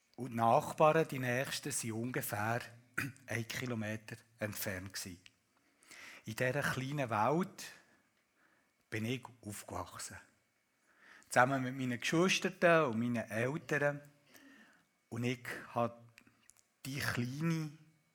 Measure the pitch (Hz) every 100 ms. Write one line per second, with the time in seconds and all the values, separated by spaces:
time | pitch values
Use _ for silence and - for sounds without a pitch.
0 | _ - 131 117 117 135 - - 156 156
1 | 156 139 127 123 131 - 151 - 120 110
2 | 123 139 - 104 107 120 - - - -
3 | 135 - - 113 113 - 127 117 107 110
4 | - 113 _ - 107 98 - 95 98 -
5 | 98 87 - _ _ _ _ _ - -
6 | - - - 110 127 143 151 131 131 147
7 | 127 110 110 156 196 - - - _ _
8 | _ _ _ _ _ _ _ _ _ 110
9 | 110 127 - 113 104 101 - 92 87 -
10 | - 95 - _ _ _ _ _ _ _
11 | - - - - 123 135 127 135 127 120
12 | - 165 185 185 185 196 175 165 147 110
13 | 120 120 107 107 123 156 - 147 143 143
14 | - _ _ - - - - _ _ _
15 | - 113 120 123 - - - 117 117 -
16 | - - _ _ _ - _ _ - 139
17 | 117 - 123 139 165 165 156 147 - _
18 | _